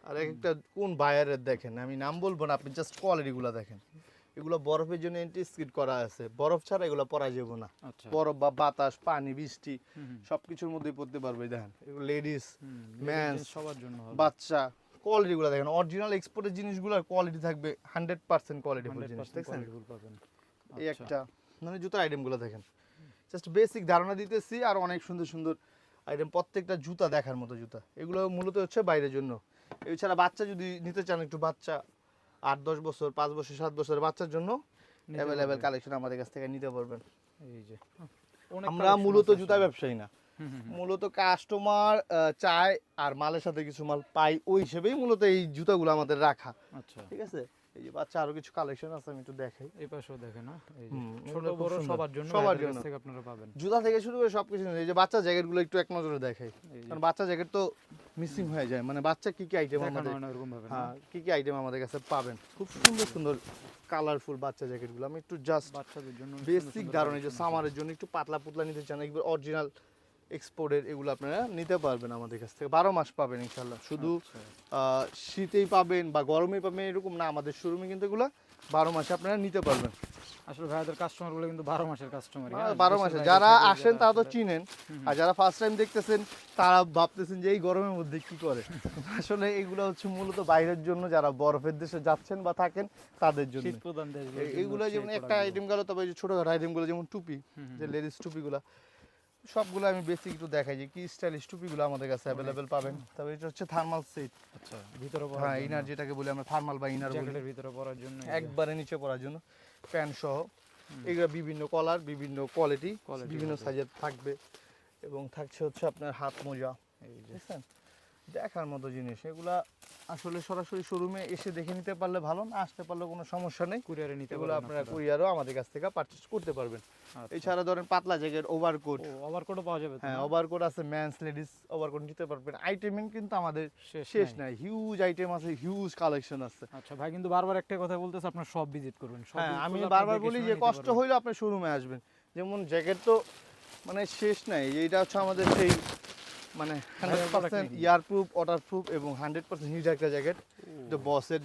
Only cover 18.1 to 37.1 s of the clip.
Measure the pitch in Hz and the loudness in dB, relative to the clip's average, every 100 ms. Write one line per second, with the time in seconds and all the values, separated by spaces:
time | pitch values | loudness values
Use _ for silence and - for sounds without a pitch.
18.1 | 175 - 165 - 147 143 131 123 131 113 | -6 2 2 2 -6 -4 -4 -4 -8 -10
19.1 | 113 131 170 165 151 117 113 107 117 110 | -10 -10 -10 -8 -10 -10 -14 -16 -18 -18
20.1 | 107 - _ _ _ _ 131 156 143 120 | -20 -20 _ _ _ _ -8 -6 -6 -4
21.1 | 143 131 _ _ _ 165 185 180 208 160 | -6 -6 _ _ _ -10 -8 -4 0 0
22.1 | 147 131 127 117 107 - _ _ _ - | 0 -4 -4 -6 -10 -18 _ _ _ -20
23.1 | _ _ 180 170 170 220 233 175 175 180 | _ _ -12 -2 4 4 2 4 4 4
24.1 | 196 202 214 - 233 240 196 180 180 - | -2 -2 -4 -4 -2 2 2 0 -4 -6
25.1 | 175 160 160 160 156 _ _ _ _ - | -6 -6 -4 -4 -6 _ _ _ _ -8
26.1 | 147 156 175 175 196 180 180 143 175 175 | -4 -2 -2 -2 -4 -4 -4 -4 0 2
27.1 | 147 135 127 120 120 117 113 - - 165 | 2 0 -6 -8 -10 -12 -16 -18 -14 -4
28.1 | 185 190 180 185 190 185 233 185 156 143 | -2 0 -2 -2 -2 0 2 4 4 2
29.1 | 135 135 117 - _ _ - - 165 196 | -2 -4 -6 -12 _ _ -14 -8 -4 0
30.1 | 175 180 - 208 190 185 180 170 180 180 | 4 4 2 -6 -4 -6 -6 -6 -6 -2
31.1 | 170 156 160 160 156 - 147 - _ _ | -2 -2 -2 -2 -2 -6 -6 -8 _ _
32.1 | _ _ _ 131 139 143 156 156 - 147 | _ _ _ -2 0 -2 -2 -4 -4 -4
33.1 | 143 147 151 135 139 156 147 151 147 156 | 0 -2 -2 -8 -6 -6 -4 -2 2 0
34.1 | - 170 160 180 254 - _ _ _ - | -2 -4 -2 -2 -4 -6 _ _ _ -12
35.1 | 151 147 147 139 135 143 131 139 135 127 | -4 -2 0 0 0 -2 -2 -6 -6 -4
36.1 | 127 120 143 131 135 135 123 120 117 - | -6 -8 -8 -8 -6 -6 -6 -8 -10 -16